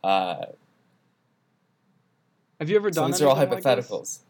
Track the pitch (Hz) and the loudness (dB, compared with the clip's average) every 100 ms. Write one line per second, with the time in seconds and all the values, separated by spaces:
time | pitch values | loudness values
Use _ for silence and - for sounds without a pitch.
0 | 95 95 92 80 - - _ _ _ _ | 0 0 -2 -6 -12 -16 _ _ _ _
1 | _ _ _ _ _ _ _ _ _ _ | _ _ _ _ _ _ _ _ _ _
2 | _ _ _ _ _ _ 156 208 202 156 | _ _ _ _ _ _ 0 0 0 0
3 | 147 139 147 139 143 120 135 123 - 104 | 0 2 4 4 2 0 0 0 -2 -10
4 | - - | -10 -16